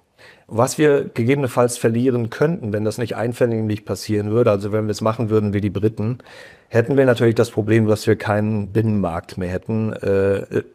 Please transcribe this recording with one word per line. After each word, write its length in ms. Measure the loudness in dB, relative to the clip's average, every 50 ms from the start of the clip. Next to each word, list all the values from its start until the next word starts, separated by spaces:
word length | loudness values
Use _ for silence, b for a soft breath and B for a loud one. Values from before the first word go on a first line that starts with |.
| _ _ _ B B B B B B B
Was 280 | 0 0 0 0 2
wir 280 | 2 4 4 4 2 0
gegebenenfalls 760 | -2 -4 -2 0 0 2 0 0 -2 2 2 2 0 0 0
verlieren 520 | 0 0 0 2 0 0 0 0 -2 -4
könnten, 420 | -2 -2 0 0 0 -2 -4 -4
wenn 120 | -4 -2 -2
das 140 | -2 -2 -4
nicht 160 | -6 -6 -4
einvernehmlich 720 | -4 -4 -4 0 0 0 0 2 0 -2 -2 -4 -4 -4
passieren 480 | -8 -8 -6 -4 -2 -2 -2 0 0
würde, 180 | 2 2 4 4
also 220 | 2 2 -2 -2
wenn 140 | -2 -2 -2
wir 40 | -2
es 120 | -4 -2
machen 280 | -2 -2 0 0 -2 0
würden 240 | 2 2 2 2 0
wie 60 | 0
die 100 | -2 -2
Briten, 480 | -2 0 -2 -2 -2 -2 -4 -4 -6 -8 B B B B B B B B B B
hätten 280 | 0 0 0 2 2
wir 100 | 4 4
natürlich 300 | 4 4 4 4 2 4
das 140 | 2 0 0
Problem, 360 | 0 -4 0 2 4 4 4
dass 220 | 4 2 0 2 0
wir 80 | 0
keinen 560 | 0 0 -2 0 0 0 0 -2 -4 -4 -2
Binnenmarkt 640 | -2 0 0 2 0 0 0 -2 -4 -6 -8 -8 -8 -6
mehr 120 | -6 -4
hätten, 420 | -4 -6 -4 -4 -4 -2 -2 -4
äh, 720 | -4 -4 -2 0 2 2 2 2 0 0 -2 -4 -4 -4 -4 -4